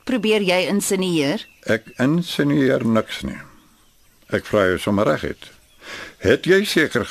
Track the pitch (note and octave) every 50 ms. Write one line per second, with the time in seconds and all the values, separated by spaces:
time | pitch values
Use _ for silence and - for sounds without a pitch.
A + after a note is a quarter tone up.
0 | _ - B3+ B3 F#3 G#3+ G#3+ G#3+ G3+ F3+ F3+ F#3 F3+ C#3 G3 G3+ F#3+ - G3+ F#3+
1 | F#3 F3+ F3 D#3+ C#3+ C#3 E3+ A3 - - _ _ - - A2 A2+ - - - -
2 | A#2+ C3+ D#3 F3 F3 - - - D3 C#3+ C#3+ D3+ C3+ B2+ C3 C3+ G#2+ A2+ A2+ A2
3 | G#2+ - - - C#2 C2+ - - - - - - _ _ _ _ _ _ _ _
4 | _ _ _ _ _ - - G2+ - - - G#2+ G2 F#2 F#2 E2 - G#2+ G#2 G2
5 | G#2+ D3 D3+ - - - - - - - - _ _ _ _ _ - - - -
6 | - - - _ - F#2+ A#2+ - - D3+ F#3 G3 G#3 - - F3+ D#3 - - B2
7 | G2 -